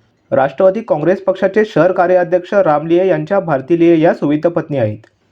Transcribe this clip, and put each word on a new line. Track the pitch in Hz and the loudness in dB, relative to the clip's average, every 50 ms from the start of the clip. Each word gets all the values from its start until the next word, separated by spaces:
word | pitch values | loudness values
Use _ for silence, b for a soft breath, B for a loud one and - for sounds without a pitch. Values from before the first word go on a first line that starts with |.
| _ _ _ _ _ _ | _ _ _ _ _ _
राष्ट्रवादी | 135 135 131 139 - - 190 190 190 226 | 0 0 0 0 0 2 2 2 2 0
काँग्रेस | 226 - 180 151 151 165 190 190 - | -2 -4 -4 -2 0 0 -2 0 -2
पक्षाचे | 196 185 - 208 190 190 220 214 | -4 -2 -2 -2 0 0 0 -2
शहर | 214 - 202 190 185 | 0 0 2 2 2
कार्याध्यक्ष | 185 190 175 175 185 180 180 160 180 175 175 - 214 | 2 2 2 2 2 0 2 0 -2 -2 -2 -2 0
रामलिया | 202 185 165 147 147 151 165 170 175 190 | 0 2 2 0 0 0 0 0 2 2
यांच्या | 190 170 156 151 151 202 196 | 2 0 -2 -2 -2 -2 -2
भारती | 180 170 147 131 131 - 170 170 | 0 -2 -2 -4 -2 -2 0 2
लिये | 165 170 170 160 | 4 2 4 4
या | 156 175 220 | 2 2 0
सुविध | - - 147 147 151 156 175 | 0 -2 -2 -2 0 -2 -2
पत्नी | 170 170 160 160 147 135 | -2 -2 -4 -4 -4 -2
आहेत. | 117 107 107 107 - _ _ _ _ _ | -2 -4 -4 -8 -14 _ _ _ _ _